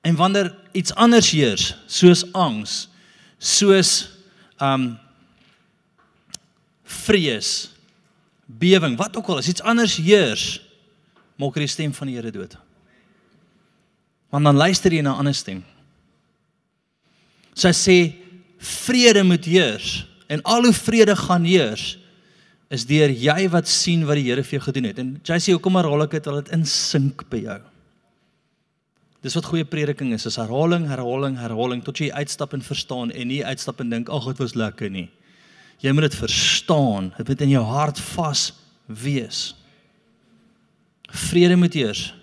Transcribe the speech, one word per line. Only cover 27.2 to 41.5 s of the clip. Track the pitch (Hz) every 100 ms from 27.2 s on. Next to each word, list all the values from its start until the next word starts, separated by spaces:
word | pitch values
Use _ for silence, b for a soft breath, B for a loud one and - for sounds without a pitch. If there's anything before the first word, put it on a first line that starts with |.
| -
by | 120
jou. | 110 - - _ _ _ _ _ _ _ _ _ _ _ _ _ _ _
Dis | -
wat | 165
goeie | - 165
prediking | 151 156 147 143 135
is, | 110
is | 113
herhaling, | 120 110 127 165 175 156
herhaling, | 131 123 131 139 131
herhaling, | 117 110 127 123
tot | 127 135
jy | 147
uitstap | 143 147 - 139
en | 143
verstaan | - 139 - 127 120
en | - 123
nie | 139
uitstap | 135 135 - -
en | 120
dink, | 117 117
"Ag, | 143
dit | 123 131
was | 123
lekker | 120 107 - 104
nie." | 95 87 _ b b b b b b
Jy | 135
moet | 139 151
dit |
verstaan, | - 113 - - - - 156 135 101 92 -
dit | 120
moet | 135
in | 139
jou | 135
hart | 110 135 151 143
vas | - - 160 143 - - _ _
wees. | - 107 131 139 110 - - - b b b b _ _ _ _ _ _ _ _ _ _ -
Vrede | - - 175 175